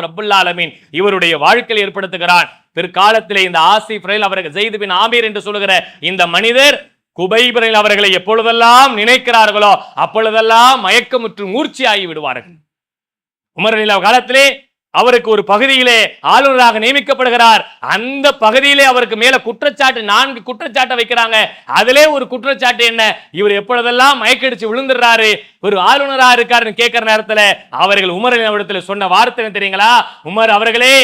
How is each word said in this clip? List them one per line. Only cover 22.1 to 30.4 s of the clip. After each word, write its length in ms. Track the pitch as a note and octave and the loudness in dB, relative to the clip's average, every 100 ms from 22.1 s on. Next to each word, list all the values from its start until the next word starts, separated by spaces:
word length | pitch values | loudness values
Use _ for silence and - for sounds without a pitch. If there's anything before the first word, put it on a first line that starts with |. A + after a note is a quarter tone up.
| C#4+ B3 | 2 -4
குற்றச்சாட்டு 560 | B3 B3+ C4+ B3 A3+ A#3 | -8 -6 -2 -2 0 0
என்ன? 160 | A3+ G#3+ - - | 0 -2 -2 -10
இவர் 200 | D#3+ G#3 | -4 -2
எப்பொழுதெல்லாம் 720 | G3+ G3 B3 A#3+ A#3+ C4+ C4+ | -2 -2 -2 0 2 2 2
மயக்கடிச்சு 420 | A3 C4 C4 A3 G#3+ | 0 0 -2 -4 -6
விழுந்துடுறாரு, 600 | A#3 C4+ B3 A#3+ A3+ A3 G3+ - _ | -4 -2 0 2 2 2 -2 -6 _
ஒரு 160 | F#3+ G3 | -4 0
ஆளுநரா 500 | F#3 C#4 C#4 C4+ B3+ B3 | 2 2 0 2 4 4
இருக்காருன்னு 440 | A#3 A#3+ A3+ G#3 | 2 0 0 -2
கேட்கிற 240 | A#3 A#3 A3 | -2 -2 0
நேரத்துல 320 | G#3+ G#3+ G#3+ G3+ F3+ - B2+ | -2 0 0 2 0 -6 -4
அவர்கள் 320 | F#3 G3+ F#3+ F3 | 0 0 -2 -2
உமர் 160 | A#3+ | -2
ரலியல்லாஹு 240 | A#3+ A3 G#3 | 0 -2 -4
இடத்துல 240 | G3+ F#3+ F3+ | -6 -8 -8
சொன்ன 180 | G3+ F#3+ | -6 0
வார்த்தை 360 | F#3 B3 B3 | 2 2 0
என்ன 100 | A3 G3 | -8 -4
தெரியுங்களா? 340 | G3 F#3+ G#3+ A#3+ - - D3+ | -2 2 4 2 0 -8 -8
"உமர் 240 | G3+ | -2